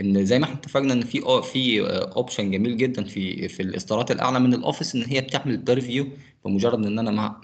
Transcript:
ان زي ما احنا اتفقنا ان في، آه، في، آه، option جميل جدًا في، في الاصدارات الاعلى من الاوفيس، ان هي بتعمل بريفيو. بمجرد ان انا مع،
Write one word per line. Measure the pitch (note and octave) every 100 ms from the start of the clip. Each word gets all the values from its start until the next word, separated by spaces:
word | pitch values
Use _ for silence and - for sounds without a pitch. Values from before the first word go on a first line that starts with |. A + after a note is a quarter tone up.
ان | G2 G2 G2
زي | B2
ما |
احنا | D3+ C3+
اتفقنا | - C#3 C3+
ان | B2
في، | A2+ C#3
آه، | - B2+
في، | - C3 B2+ G#2+
آه، | F#2+ F#2+ - -
option | B2 - G2+
جميل | F#2+ A#2 A2+
جدًا | B2+ B2
في، | F#2+ G2 F#2+ F2 F2
في | -
الاصدارات | F#2+ F2 - A2 B2
الاعلى | B2 B2 B2+
من | B2+
الاوفيس، | A#2+ - D3+ D#3+
ان | B2+
هي | A#2 C3+
بتعمل | C3 C3+ C#3 G#2+
بريفيو. | - B2+ B2 B2+ C#3 - - _
بمجرد | G#2 G2 A#2 A#2 G#2
ان | A2
انا | A2+
مع، | G#2+ G#2 -